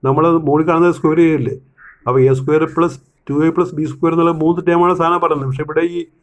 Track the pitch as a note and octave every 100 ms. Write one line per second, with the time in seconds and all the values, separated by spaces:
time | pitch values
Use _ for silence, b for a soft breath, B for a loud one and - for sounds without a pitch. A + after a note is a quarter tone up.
0 | C3 C3+ E3 E3 D3+ D3 D#3+ E3 F3 E3
1 | D#3+ D#3+ E3 D3+ B2+ - _ _ B B
2 | - C3 C3 C3 C3+ D#3 D#3 E3 E3+ C3
3 | _ _ - C#3+ E3 E3 F3 D3+ D#3 C3
4 | E3 E3 E3+ D#3+ D#3 E3+ F3 E3+ F3 F3
5 | E3 F3 E3 D3+ C3+ C3+ D3+ D3+ E3+ F3
6 | E3 _